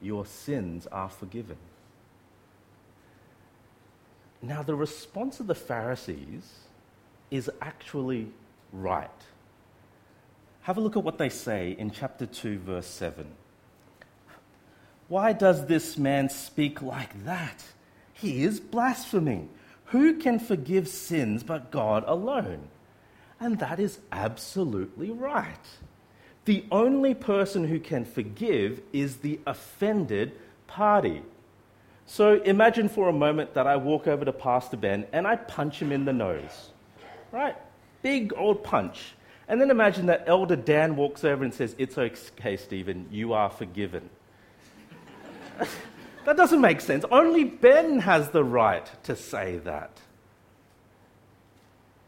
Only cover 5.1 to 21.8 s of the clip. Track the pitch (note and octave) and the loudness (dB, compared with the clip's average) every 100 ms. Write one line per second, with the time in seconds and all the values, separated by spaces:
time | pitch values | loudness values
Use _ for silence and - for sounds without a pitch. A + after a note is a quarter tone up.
5.1 | G3 C4 - G#3+ E3 - A#2 A#2 B2+ - | -8 -8 -6 -6 -6 -6 -6 -4 -6 -8
6.1 | D2+ C#2+ B2 - - - _ _ _ _ | -12 -12 -16 -18 -20 -20 _ _ _ _
7.1 | _ _ C#3 A#2 - D#3 - - D3 C3 | _ _ -6 -6 -8 -12 -14 -12 -6 -4
8.1 | B2 A2 - - _ _ F#2+ F#2 F2 - | -6 -8 -14 -20 _ _ -8 -4 -4 -6
9.1 | - - _ _ _ _ _ _ _ _ | -14 -20 _ _ _ _ _ _ _ _
10.1 | _ _ _ _ _ - F#3 G#3+ G#3+ D#3+ | _ _ _ _ _ -6 -2 -2 -2 -2
11.1 | - C#3 - - G#2 F2+ F#2+ G#2+ - C3+ | -2 -4 -4 -4 -4 -4 -6 -8 -8 -10
12.1 | - A#2 - A2+ G2+ F2+ F2+ - - F2 | -10 -12 -10 -8 -8 -6 -8 -10 -10 -10
13.1 | D#2 D2 D#2 _ _ _ _ _ _ - | -10 -16 -20 _ _ _ _ _ _ -20
14.1 | _ _ - _ _ _ _ _ _ - | _ _ -20 _ _ _ _ _ _ -6
15.1 | F#3 A3 G3 G3 D#3 C#3 D#3+ - D#3 C#3 | 0 2 4 4 4 2 0 0 -2 0
16.1 | C#3 C3+ - - - D3 D3 C3+ C3 A#2+ | 2 0 -4 -8 -2 -2 -2 -8 -8 -10
17.1 | G2+ G#2 F3+ D#3 - - - _ _ _ | -10 -8 -8 -8 -12 -20 -20 _ _ _
18.1 | - G3+ B2+ E3 G#3+ - A#3 B3+ - - | -10 -6 0 0 -2 -4 -2 0 -2 -2
19.1 | G3+ D3+ F#2+ D2 - - - - B3 D#4 | 0 0 -2 -6 -16 -20 -20 -2 4 4
20.1 | D#4 C4 A#3 A#3 F#3 C3+ F#3+ F3 - - | 4 2 0 0 -4 0 0 0 -6 -4
21.1 | E3 A2+ A2 A#2 D#3+ - A#2+ | -2 0 -2 -4 -8 -6 -2